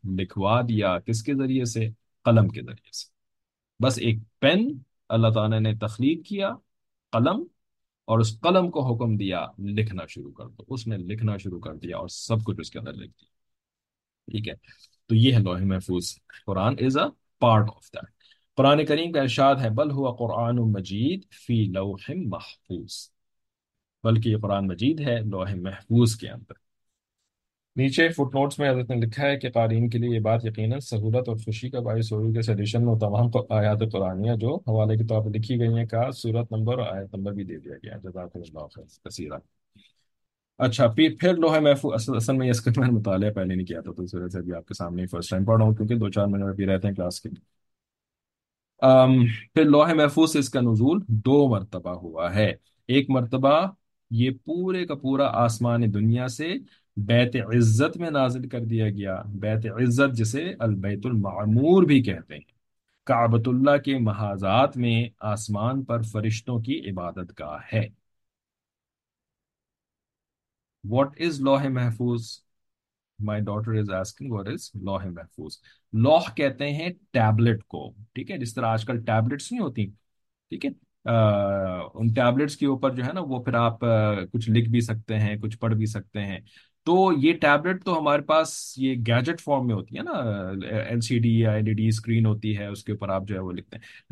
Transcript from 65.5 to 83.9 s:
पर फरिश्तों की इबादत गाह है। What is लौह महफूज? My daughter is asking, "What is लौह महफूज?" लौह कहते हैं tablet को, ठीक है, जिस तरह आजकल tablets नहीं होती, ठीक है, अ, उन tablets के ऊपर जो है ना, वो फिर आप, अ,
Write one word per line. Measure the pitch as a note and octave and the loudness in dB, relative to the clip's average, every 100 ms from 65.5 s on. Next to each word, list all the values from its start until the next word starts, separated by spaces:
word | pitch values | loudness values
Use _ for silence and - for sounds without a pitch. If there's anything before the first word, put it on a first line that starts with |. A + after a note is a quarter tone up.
| G2+ A#2 C3+ | -2 -2 -2
पर | C3 A#2 | -4 -4
फरिश्तों | A2 A2 A2 A2 - A#2+ | -4 -4 -4 -4 -4 -4
की | A2+ | -4
इबादत | D#3+ G2 F2+ F2 F#2 F2 - | -6 -6 -8 -8 -8 -12 -12
गाह | D2+ D2 - A2+ | -12 -12 -4 -4
है। | A2 _ _ _ _ _ _ _ _ _ _ _ _ _ _ _ _ _ _ _ _ _ _ _ _ _ _ _ _ _ G2+ | -4 _ _ _ _ _ _ _ _ _ _ _ _ _ _ _ _ _ _ _ _ _ _ _ _ _ _ _ _ _ -4
What | B2 C#3 - | 0 0 -2
is | E3+ C#3+ | -4 0
लौह | C3+ C#3 C#3 | 2 2 2
महफूज? | B2+ B2 A2+ A#2+ A#2 A2+ - _ _ _ _ _ _ _ - | -2 -2 -2 -2 -2 -6 -16 _ _ _ _ _ _ _ -8
My | G#2 G#2 | -4 -4
daughter | G#2 G#2 A2 A2 | -2 -4 -2 -2
is | G#2 | -2
asking, | F#2+ F#2+ - C#3 G#2 | -4 -6 -10 -8 -8
"What | G2 | -6
is | D#3+ - G#2 | -10 -12 -10
लौह | F#2+ F#2+ F#2 | -6 -6 -6
महफूज?" | E2+ E2 - D#2 - _ _ _ | -12 -16 -16 -16 -18 _ _ _
लौह | A2 C3 D#3+ - | 2 4 4 2
कहते | - C#3 - | -2 -2 -2
हैं | C#3+ D3 F3 | -6 -6 -8
tablet | F3 _ B2+ A2 G#2+ A#2 G#2+ | -10 _ 0 2 4 4 2
को, | - D#2+ C2+ - - C3 | -4 -12 -12 -16 -16 -12
ठीक | - | -8
है, | F3+ | -8
जिस | A#2 C3+ | -8 -4
तरह | A2+ | -2
आजकल | A2 A2 A#2+ | -2 -2 -4
tablets | A2+ A2 A#2 C#3+ - | 0 0 0 -2 -6
नहीं | A#3+ | -6
होती, | D#3+ A2+ G2+ - _ _ _ _ - | -4 -4 -6 -8 _ _ _ _ -14
ठीक | - | -8
है, | C#4 - _ _ - | -8 -8 _ _ 0
अ, | A#2 G#2+ G2+ G2 G2 F#2+ F2+ - | 4 4 4 0 0 -2 -4 -8
उन | - A#2 | -4 0
tablets | A2+ B2 C3 D3 - | 2 2 2 0 -2
के | C#3+ | -2
ऊपर | C3+ C3+ | 0 -2
जो | B2+ | -2
है | B2 | -6
ना, | F#3 | -6
वो | D3+ B2+ | -6 -6
फिर | B2 A#2+ | -2 2
आप, | A#2 A2+ | 0 0
अ, | A#2+ | 2